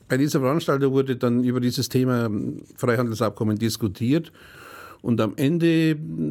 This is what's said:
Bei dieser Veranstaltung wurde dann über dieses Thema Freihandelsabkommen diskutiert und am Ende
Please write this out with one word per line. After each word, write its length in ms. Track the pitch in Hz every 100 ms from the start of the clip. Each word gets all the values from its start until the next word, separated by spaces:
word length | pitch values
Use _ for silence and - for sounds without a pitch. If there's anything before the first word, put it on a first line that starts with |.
| -
Bei 60 | 131
dieser 240 | 147 147
Veranstaltung 540 | 127 156 160 139 139
wurde 240 | 135 135 123
dann 260 | 123 120
über 160 | 123 123
dieses 300 | 123 123 123
Thema 420 | 127 127 123 117 104 - - - -
Freihandelsabkommen 800 | 127 117 120 104 110 - 107 107
diskutiert 760 | 113 110 110 92 117 156 160 - - - - - - -
und 180 | - 117
am 140 | 110 -
Ende 600 | 135 170 165 160 160 151 160 160 156